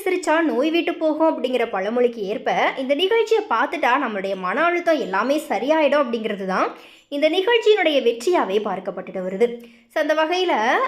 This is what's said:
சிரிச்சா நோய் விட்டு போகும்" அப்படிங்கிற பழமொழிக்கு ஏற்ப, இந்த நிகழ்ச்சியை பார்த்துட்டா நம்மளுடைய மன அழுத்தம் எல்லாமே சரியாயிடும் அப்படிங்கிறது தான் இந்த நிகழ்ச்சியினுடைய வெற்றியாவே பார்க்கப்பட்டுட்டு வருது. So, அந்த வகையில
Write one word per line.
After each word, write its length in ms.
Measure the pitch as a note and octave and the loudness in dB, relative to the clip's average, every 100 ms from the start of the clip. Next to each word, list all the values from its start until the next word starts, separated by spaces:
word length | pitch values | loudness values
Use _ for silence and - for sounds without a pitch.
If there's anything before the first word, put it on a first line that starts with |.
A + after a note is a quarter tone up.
சிரிச்சா 380 | F#4+ F4+ - D#4 | 0 -2 0 0
நோய் 280 | D#4+ A#3 D#4 | 2 0 0
விட்டு 260 | E4+ F4 E4 | 0 -2 -2
போகும்" 340 | D#4 D4+ D#4+ | 0 2 0
அப்படிங்கிற 400 | C4 B3 B3 A3+ | 0 -2 -2 -2
பழமொழிக்கு 520 | G#3 G3 B3 A#3+ A#3 | -2 -2 0 0 0
ஏற்ப, 520 | F#3+ A#3 - F#3 - - | -6 -4 -2 0 0 -2
இந்த 180 | C4 C#4+ | -2 0
நிகழ்ச்சியை 480 | F#4+ A4+ A4 A4 - | 2 2 2 2 2
பார்த்துட்டா 420 | A3+ C#4+ E4 B3+ C4 | 0 0 0 0 2
நம்மளுடைய 380 | B3+ G#3 G3 F#3+ | 0 -4 -4 -4
மன 280 | F3+ A3+ | -2 0
அழுத்தம் 360 | E4+ F4 F4 D4+ | 0 0 0 0
எல்லாமே 420 | F#3 F#3+ A#3+ D4+ D4+ | 0 0 0 0 -2
சரியாயிடும் 540 | G#3 C4 D#4 D4 C#4+ | -2 0 2 4 2
அப்படிங்கிறது 420 | B3+ A#3 A3 G3+ F#3 | 0 -2 -4 -6 -2
தான் 220 | F#3+ F4 - - - - | -2 -2 -6 -20 -20 -10
இந்த 200 | C#4+ D#4 | 0 0
நிகழ்ச்சியினுடைய 680 | F4+ F#4+ A#4 G#4+ G#4 E4+ C#4 | 2 2 2 4 4 4 2
வெற்றியாவே 560 | A#3 A#3 - F4 G#3 G3+ | 2 0 2 0 2 -2
பார்க்கப்பட்டுட்டு 640 | G#3 F#3 F#3+ F#3 F#3 F#3+ | -2 -6 -8 -10 -10 -8
வருது. 260 | F#3 F#3+ A#3+ A#3 - - _ | -6 0 0 -2 -14 -20 _
So, 140 | E4 | -4
அந்த 100 | D4+ | 0
வகையில 400 | D#4 D#4 F4+ F4+ C4 A3+ F4 | 2 2 2 2 2 2 2